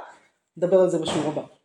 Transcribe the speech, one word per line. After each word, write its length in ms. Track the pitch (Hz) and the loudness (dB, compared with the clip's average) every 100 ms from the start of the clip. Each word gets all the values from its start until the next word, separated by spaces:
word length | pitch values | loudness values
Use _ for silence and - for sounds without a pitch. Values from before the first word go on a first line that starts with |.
| - - _ _ _ - | -16 -20 _ _ _ -6
נדבר 220 | 175 190 | 2 4
על 100 | 180 | 4
זה 100 | 165 | 0
בשיעור 280 | 156 165 151 | -4 -4 -4
הבא. 140 | - - _ | -6 -10 _